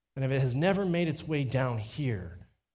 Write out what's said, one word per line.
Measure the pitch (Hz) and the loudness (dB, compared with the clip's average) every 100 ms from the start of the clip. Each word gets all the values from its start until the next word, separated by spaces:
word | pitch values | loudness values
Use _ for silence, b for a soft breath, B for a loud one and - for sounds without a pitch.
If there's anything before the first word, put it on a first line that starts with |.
| _ | _
and | 135 131 | -4 0
if | |
it | 135 | 2
has | 135 | 2
never | 127 180 190 | 2 2 2
made | 190 170 170 | 2 2 0
its | 151 151 | -2 -2
way | 151 | -2
down | 127 147 131 113 | 0 2 0 -2
here, | 104 - 139 101 85 87 - _ _ | -4 -4 -2 -2 -6 -12 -20 _ _